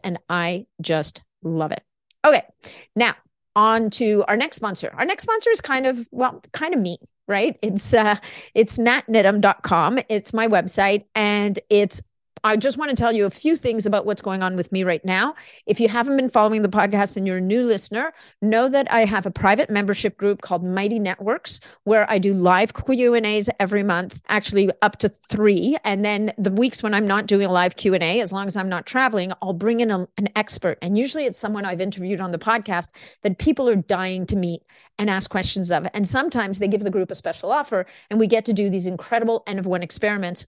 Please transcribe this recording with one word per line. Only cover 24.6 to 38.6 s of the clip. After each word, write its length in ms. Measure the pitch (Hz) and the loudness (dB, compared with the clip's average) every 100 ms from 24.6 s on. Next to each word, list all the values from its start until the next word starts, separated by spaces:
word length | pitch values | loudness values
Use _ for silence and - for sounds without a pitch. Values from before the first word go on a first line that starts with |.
| 190 - | 2 2
up 180 | 208 - | 0 2
to 100 | 202 | -4
three. 680 | - _ 208 214 190 190 311 | -4 _ 0 2 4 0 -2
And 220 | 208 196 208 | -2 -2 -2
then 280 | 208 214 - | -2 -4 -2
the 120 | 196 | -2
weeks 320 | 196 247 - | 0 0 -2
when 120 | 214 | -2
I'm 140 | 202 208 | 0 2
not 180 | 202 214 | 0 2
doing 200 | 196 196 | 0 2
a 60 | |
live 240 | 180 180 - | 2 2 0
Q 180 | 202 | 0
and 100 | 185 | 2
A, 180 | 165 214 | 2 0
as 100 | 196 | -2
long 160 | 190 196 | -6 -6
as 80 | 196 | -6
I'm 140 | 190 | -4
not 160 | 175 - | -6 -4
traveling, 480 | 254 262 214 185 185 | 0 0 0 -4 -6
I'll 100 | 190 | -6
bring 300 | 175 208 233 | -2 -2 0
in 100 | 233 | 0
a, 160 | 196 180 - | -2 -4 -4
an 120 | 202 214 | -2 -2
expert. 400 | 214 - 180 - | -2 -2 -4 -4
And 160 | 175 208 | -2 0
usually 280 | 269 311 269 | 0 -2 -4
it's 120 | 190 | -4
someone 280 | 208 208 196 | -6 -4 -6
I've 160 | 175 | -4
interviewed 400 | 190 190 180 190 | -6 -6 -6 -4
on 100 | 185 | -4
the 80 | 170 | -4
podcast 480 | 220 226 208 175 170 - - _ | 0 -2 -2 -6 -6 -16 -20 _
that 140 | 208 185 | -4 0
people 300 | 302 302 247 | 0 2 2
are 80 | 202 | 2
dying 500 | 156 185 185 185 180 | 0 -2 -2 -4 -4
to 100 | 202 | -2
meet 240 | 175 170 _ _ _ - | -2 -4 _ _ _ -4
and 120 | 208 | -2
ask 200 | 190 - | -2 -2
questions 420 | 196 185 190 175 | -4 -4 -4 0
of. 160 | 165 165 | 0 0
And 140 | 208 196 | -2 -2
sometimes 520 | 247 320 247 196 190 | 0 0 -2 -4 -2
they 80 | 202 | -2
give 160 | 208 | 0
the 60 | 196 | -2
group 220 | 196 185 | -2 -4
a 40 | 185 | -6
special 360 | 170 - 190 | -8 -6 -2
offer, 340 | 294 285 196 - - _ | -2 0 -4 -4 -14 _
and 100 | 214 | 2
we 80 | 220 | 4
get 180 | 220 220 | 2 2
to 80 | |
do 160 | 202 | 0